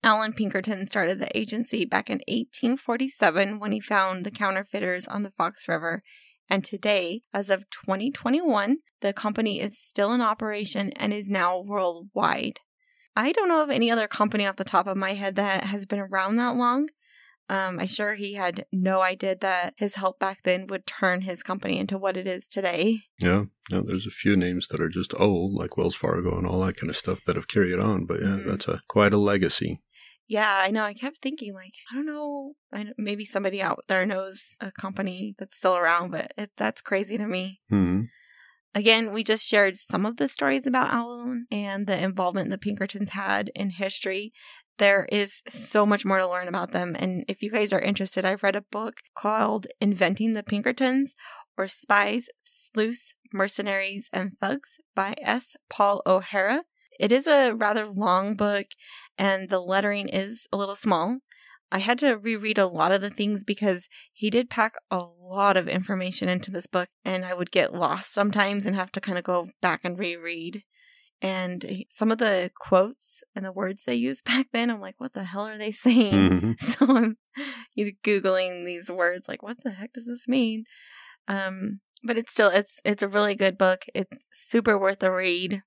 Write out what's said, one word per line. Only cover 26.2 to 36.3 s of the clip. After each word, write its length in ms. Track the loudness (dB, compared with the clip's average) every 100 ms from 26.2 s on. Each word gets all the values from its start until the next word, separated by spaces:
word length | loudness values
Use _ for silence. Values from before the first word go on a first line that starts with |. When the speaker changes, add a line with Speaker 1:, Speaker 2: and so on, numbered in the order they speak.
| 0 0
Speaker 2:
and 80 | 0
all 180 | 0
that 120 | 0 -2
kind 120 | -6
of 80 | -4
stuff 240 | -4 -2 -2
that 80 | -2
have 120 | 0
carried 320 | 2 2 2
on. 260 | 2 0 -2
But 140 | -2
yeah, 80 | 0
Speaker 1:
Mm-hmm. 200 | 0 -2
Speaker 2:
that's 200 | -2 -2
a, 120 | -4 _
quite 240 | 6 6
a 60 | 6
legacy. 640 | 4 4 2 0 -2 -6 _ _ -20 _ _
Speaker 1:
Yeah, 320 | 0 2 2
I 80 | 2
know. 140 | 0
I 100 | -2
kept 220 | -4 -10 -6
thinking, 320 | -8 -6 -12
like, 200 | -14 -18 -20 -10
I 60 | -8
don't 100 | -6
know, 460 | -6 -8 -8 -12 -18 _
I, 140 | -10 -10 -6
maybe 280 | -6 -6
somebody 360 | -6 -2 -2 -2
out 220 | -2 -4 -2
there 180 | 0 0
knows 480 | -2 -6 -10 -14 -12
a 100 | -14
company 640 | -10 -8 -6 -6 -6 -10 -10
that's 200 | -12 0
still 200 | 2 4
around, 360 | 4 2 0
but 200 | -6 -8